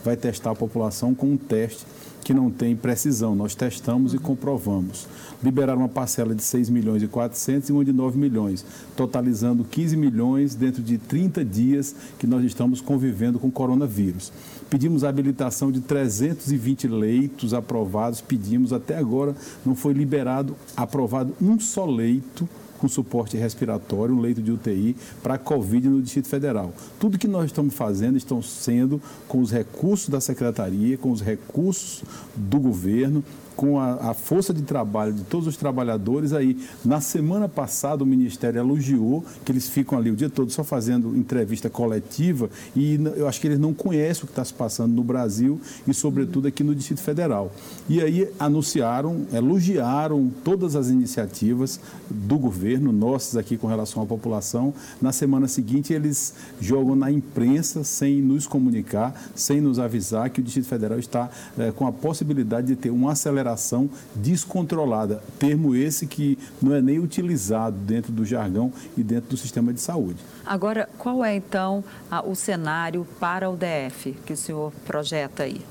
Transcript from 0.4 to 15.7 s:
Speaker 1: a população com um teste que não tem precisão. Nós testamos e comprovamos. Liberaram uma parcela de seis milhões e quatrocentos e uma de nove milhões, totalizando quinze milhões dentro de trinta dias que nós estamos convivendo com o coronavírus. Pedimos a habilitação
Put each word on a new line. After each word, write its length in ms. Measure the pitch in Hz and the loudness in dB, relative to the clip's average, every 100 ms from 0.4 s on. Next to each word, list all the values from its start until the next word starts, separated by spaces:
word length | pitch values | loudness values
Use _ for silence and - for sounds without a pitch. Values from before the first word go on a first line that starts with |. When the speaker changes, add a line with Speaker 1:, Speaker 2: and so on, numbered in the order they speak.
| 117 | -2
Speaker 1:
a 40 | 110 | -2
população 600 | 113 117 110 101 123 127 | -2 -2 -2 -2 0 2
com 160 | 139 | 2
um 60 | 143 | 0
teste 460 | 135 110 113 - - - - - | 0 0 0 -4 -16 -18 -20 -16
que 100 | - 135 | 0 4
não 160 | 127 | 4
tem 240 | - 120 117 | 2 0 2
precisão. 600 | 123 117 151 123 113 101 | 0 0 0 2 2 2
Nós 200 | 104 - | 0 -2
testamos 580 | 127 - - 120 131 | -4 -2 0 2 2
e 60 | 131 | 0
comprovamos. 880 | - 131 143 131 104 98 92 - - - - - | -2 -2 -2 -2 0 0 0 -6 -14 -16 -18 -2
Liberaram 360 | 123 131 135 127 | 0 4 2 4
uma 100 | 127 | 2
parcela 460 | - 127 - 113 110 | 0 -4 0 0 0
de 80 | |
seis 260 | - 123 117 | 0 0 2
milhões 320 | 120 110 107 | 2 4 2
e 60 | 107 | 2
quatrocentos 600 | - 120 120 - 139 139 | 0 -2 -2 0 0 2
e 40 | |
uma 120 | 143 | 2
de 80 | 139 | 4
nove 260 | 131 131 127 | 4 2 2
milhões, 460 | 143 110 104 92 - - - - | 2 2 0 -2 -6 -18 -16 -4
totalizando 680 | 127 127 123 113 120 120 | -2 0 2 2 4 2
quinze 340 | 117 - 165 156 | 2 0 2 4
milhões 560 | 143 113 120 135 143 | 4 4 2 4 2
dentro 300 | 117 131 127 | 2 0 0
de 160 | 113 117 | 0 -2
trinta 440 | 110 143 185 170 | 0 0 2 0
dias 520 | 127 98 123 139 139 - - - | -2 2 4 4 0 -8 -18 -4
que 80 | 117 | 0
nós 180 | 127 123 | 2 2
estamos 340 | - 123 127 | 2 0 0
convivendo 600 | - 139 131 104 117 120 | 0 2 2 2 0 2
com 80 | 131 | 0
o 40 | |
coronavírus. 800 | 127 131 131 143 101 98 90 - - - - - | 0 2 2 2 2 0 0 -8 -16 -18 -18 -2
Pedimos 340 | 139 143 160 | 0 2 2
a 60 | 143 | 2
habilitação 640 | 139 139 131 131 117 139 | 2 0 2 -2 0 0